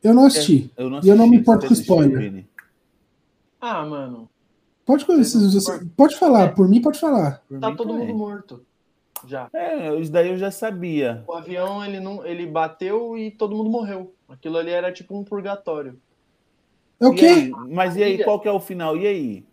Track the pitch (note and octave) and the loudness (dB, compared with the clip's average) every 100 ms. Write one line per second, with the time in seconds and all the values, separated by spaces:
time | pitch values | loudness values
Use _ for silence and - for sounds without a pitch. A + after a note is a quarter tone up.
0 | G#3+ A#3+ C4+ C4+ - C#3+ C3 - B2+ C#3 | 6 6 6 6 4 2 2 -10 -10 2
1 | F#3 G#3+ A#3 A#3+ - A3+ - A3+ - F3 | 6 8 8 8 6 2 4 0 4 4
2 | C#3+ C3 G#2 F#2+ F#2 - _ _ _ _ | 4 2 -6 -10 -18 -20 _ _ _ _
3 | _ _ _ _ _ _ A#3+ F#3+ D3+ D3 | _ _ _ _ _ _ -8 -8 -8 -10
4 | C3+ A#2+ A2+ _ _ _ _ _ - C#4 | -12 -14 -18 _ _ _ _ _ 0 0
5 | - E4 A#3+ A#3 G3+ G3 F#3+ F3 F3 - | 2 2 4 4 4 2 0 -8 -10 2
6 | C#4+ - E4+ A#3 F3 - F#3 A3+ D4+ D4 | 2 4 4 4 4 4 4 4 2 -2
7 | D#4+ B3 D3+ C3+ _ C3+ A3 - A3 A3+ | -2 0 -2 -6 _ -8 -8 -8 -8 -8
8 | A#3 A3 G#3 G3+ - - _ _ _ _ | -6 -8 -8 -12 -18 -20 _ _ _ _
9 | _ - B2+ C3+ B2 D#4+ F4 D#4 D#3+ D3+ | _ -20 -14 -14 -10 -10 -8 -6 -6 -6
10 | D#3+ E3+ F3 F#3 G3 G3 A3 F#3+ F3 D3+ | -2 0 0 -2 -8 -8 -10 -8 -6 -4
11 | C3 A2+ A2+ E3 D#3+ F3+ F#3+ G3+ G3+ G3 | -4 -6 -12 -16 -12 -8 -8 -8 -10 -12
12 | F#3+ G3+ E3+ F3 E3+ D#3 D#3+ E3 F#3 G#3+ | -12 -14 -14 -12 -8 -6 -6 -6 -6 -6
13 | A#3 A3+ A3 G#3+ G#3+ G#3+ A3 A#3+ G#3 F#3+ | -6 -10 -12 _ -6 -4 -4 -4 -6 -12
14 | F#3 _ _ C3 D#3+ E3 E3 F3 F3+ F3+ | -14 _ _ -16 -8 -6 -4 -4 -6 -10
15 | F3+ G3+ G3+ G3+ F#3+ G3+ F3+ D3+ C3+ B2+ | -14 -14 -10 -10 -10 -10 -10 -10 -12 -18
16 | _ _ _ _ _ _ _ _ _ _ | _ _ _ _ _ _ _ _ _ _
17 | B3 F4+ E4+ F4 C4 B3 B2+ E3+ F#3 F3 | 2 6 6 6 2 -8 -10 -4 -4 0
18 | G#3 G3 G#3+ G#3 G#3 G3+ - F#3 D#3+ D#3+ | -2 0 0 -2 -2 -4 -6 -8 -6 -4
19 | G3+ G3 C3 G2 _ | -4 -4 -8 -10 _